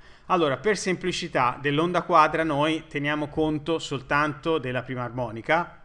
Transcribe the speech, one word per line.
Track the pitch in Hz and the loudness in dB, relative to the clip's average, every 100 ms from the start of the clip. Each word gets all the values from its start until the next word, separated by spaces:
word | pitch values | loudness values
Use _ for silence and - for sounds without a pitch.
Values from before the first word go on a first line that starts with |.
| - - - | -20 -12 -2
Allora, | 180 147 127 | 2 2 2
per | 208 190 | 0 0
semplicità | 190 160 180 - 175 147 139 139 | 0 -2 -2 -4 -2 2 2 0
dell'onda | 143 143 175 175 | 0 0 2 0
quadra | 170 165 156 160 | 4 6 6 4
noi | 160 143 156 156 - | 0 0 0 -2 -6
teniamo | 147 143 151 147 | -6 -2 -2 -4
conto | 160 156 151 147 160 | -2 0 -2 -2 -4
soltanto | - 135 - 147 151 147 165 160 | -4 -6 0 2 2 -2 -2 -2
della | 127 127 | -2 -6
prima | 123 123 | -6 -8
armonica, | 123 123 117 110 127 165 165 - | -6 -6 -8 -6 0 0 0 -10